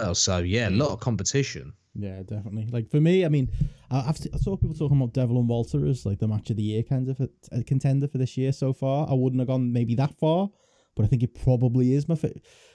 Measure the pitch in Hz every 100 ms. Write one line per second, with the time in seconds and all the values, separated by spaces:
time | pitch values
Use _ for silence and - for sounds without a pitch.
0 | 101 - - 90 90 110 107 101 147 -
1 | 127 101 95 139 135 78 67 - _ 104
2 | 98 95 95 107 101 107 110 120 113 151
3 | 160 185 165 147 131 - - - - 131
4 | 147 156 - - 208 190 170 - 143 139
5 | 123 131 123 123 117 117 117 147 143 127
6 | 101 98 110 107 - 107 107 110 - 131
7 | 127 135 131 - - 123 - 135 139 139
8 | 143 127 127 - 131 139 131 127 135 139
9 | 156 131 127 127 123 131 123 120 117 117
10 | 139 - 160 170 202 - _ _ _ -
11 | 107 120 123 - 127 123 123 123 127 143
12 | 151 160 - - - - -